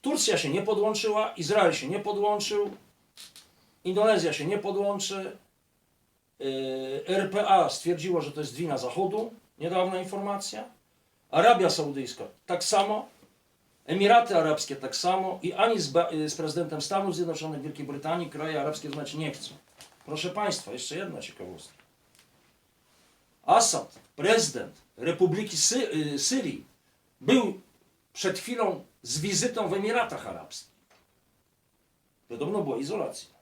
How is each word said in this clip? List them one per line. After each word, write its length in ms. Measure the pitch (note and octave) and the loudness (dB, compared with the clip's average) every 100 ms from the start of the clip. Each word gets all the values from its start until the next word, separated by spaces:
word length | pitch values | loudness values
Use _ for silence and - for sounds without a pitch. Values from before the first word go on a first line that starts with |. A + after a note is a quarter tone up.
Turcja 360 | C4 D#4 - E3 | -2 0 2 2
się 120 | D3 | 2
nie 120 | F3 | -2
podłączyła, 720 | G3+ G3+ G#3+ - A3 G#3 G#3+ | 0 2 2 0 0 0 0
Izrael 400 | - D3+ G#3 F3+ | -4 2 4 4
się 140 | D#3 C3 | 2 -4
nie 120 | G3 | -4
podłączył, 720 | G#3 G3 G#3 G#3 G3+ G#3 G3+ F#3+ _ _ _ - - - _ _ _ _ | -4 0 2 0 0 -2 -2 -6 _ _ _ -20 -20 -20 _ _ _ _
Indonezja 500 | F3+ F#3 A3 F3 D#3+ | -2 4 6 6 2
się 120 | D3 D#3 | 0 -2
nie 120 | G3+ | -2
podłączy, 800 | G3+ G3 G3+ G3+ G3 G3 F#3+ - _ _ _ _ _ _ _ _ _ _ | -2 0 0 0 -4 -6 -8 -12 _ _ _ _ _ _ _ _ _ _
e, 680 | C3+ C3 C3 C3 C3 C#3+ - | -6 -4 -4 -4 -6 -6 0
R 240 | F#3+ F#3+ | 0 0
P 160 | G3 G3 | 0 4
A 220 | F#3+ - | 6 4
stwierdziło, 520 | - E3 E3+ F3 E3+ | 0 -2 -2 0 0
że 100 | D3 | 0
to 100 | D3 | -6
jest 140 | C#3+ A#2+ | -8 -6
wina 220 | E3 C3+ | -4 -2
Zachodu, 560 | B2 E3 F#3+ G#3 A#3 - _ _ | -4 -2 0 0 -4 -10 _ _
niedawna 420 | E3 F#3 F3+ F#3 | -2 0 0 -2
informacja, 720 | F#3 G3 G3+ G3+ - G#3+ - _ _ _ _ _ _ | -6 -6 -4 -6 -6 -10 -14 _ _ _ _ _ _
Arabia 380 | C#3+ G#3 A3 F3+ | 6 8 8 6
Saudyjska 580 | - C#3+ C#3 B2 - G#2+ - - | 2 -2 -4 -6 -8 -14 -14 -6
tak 180 | F3 | -2
samo, 460 | - G3+ G3+ G#3+ - _ _ _ _ _ _ _ - | 2 4 4 0 -4 _ _ _ _ _ _ _ -4
Emiraty 500 | F3 G3+ A#3 A#3 F3+ | 2 8 8 8 2
Arabskie 400 | D#3 D3+ - C#3 | 4 0 -2 -6
tak 200 | - - | -6 -2
samo 440 | F3 F#3+ F#3+ F3+ | 0 2 0 -4
i 120 | F3+ | -6
ani 260 | - A3+ G#3+ | 2 2 2
z 80 | D3 | 2
ba-, 220 | D3 E3+ D#3 D3+ | 2 2 0 -4
z 80 | - | -4
prezydentem 460 | D#3 D#3 D#3+ D3+ | -4 -2 -4 -4
Stanów 340 | - G3 G3 D#3+ | -2 0 0 -2
Zjednoczonych, 460 | E3+ D3+ D#3 D3 | -2 -4 -6 -8
Wielkiej 240 | D3 C#3 C#3+ | -8 -10 -10
Brytanii 440 | C#3 D#3 F3 D#3+ | -8 -4 -4 -4
kraje 320 | D3 D#3 D3+ | -6 -4 -2
arabskie 260 | C#3+ D3+ D3 | -2 -4 -8
rozmawiać 260 | C#3+ C#3+ | -8 -8
nie 180 | D3+ D#3 | -6 -6
chcą. 220 | - - - _ _ - _ - | -8 -14 -18 _ _ -20 _ -10
Proszę 240 | D3+ F3 | -6 -4
państwa, 420 | G3 G#3 - - | -2 -2 -4 -8
jeszcze 260 | B2+ - D#3 | -10 -8 -8
jedna 240 | F#3+ - | -8 -10
ciekawostka. 520 | - - F#2 E2+ - _ _ _ _ _ _ _ _ _ _ _ _ _ _ _ _ _ - | -14 -14 -14 -14 -20 _ _ _ _ _ _ _ _ _ _ _ _ _ _ _ _ _ 4
Assad, 540 | - - - - - _ - | 6 6 0 -6 -18 _ -2
prezydent 680 | F3 A3+ - A#2+ - - _ - | 4 4 4 -4 -10 -14 _ -6
Republiki 600 | D3 - F3+ E3+ G#3+ D#3+ | -2 4 4 4 -2 0
Sy-, 560 | - B3 A#3+ D#3 D3 | 2 2 0 -2 -2
y, 60 | C#3+ | -2
Syrii, 460 | - C4 F#3 - - _ _ _ _ _ | 0 0 -2 -8 -14 _ _ _ _ _
był 400 | - B3+ G#3 - - _ _ _ _ | 4 4 4 -4 -16 _ _ _ _
przed 260 | - F#3+ - | -4 -2 -2
chwilą 460 | - A#3+ G#3 - - _ | -6 -2 0 -2 -8 _
z 180 | A#2 C#3 | -8 -4
wizytą 480 | F#3+ F3+ B3 A3+ F#3+ | 0 0 0 0 -2
w 60 | |
Emiratach 540 | F#3+ G#3 B3 A3+ - G#2 | 0 0 0 0 -4 -10
Arabskich. 440 | F2 - - - _ _ _ _ _ _ _ _ _ _ _ _ _ _ _ _ | -12 -12 -18 -18 _ _ _ _ _ _ _ _ _ _ _ _ _ _ _ _
Podobno 360 | A#2 D3+ G#3 | -6 -2 -2
była 140 | D#3 B2+ | -2 -4
izolacja. 520 | C#3 - - - - _ | -4 -4 -4 -8 -16 _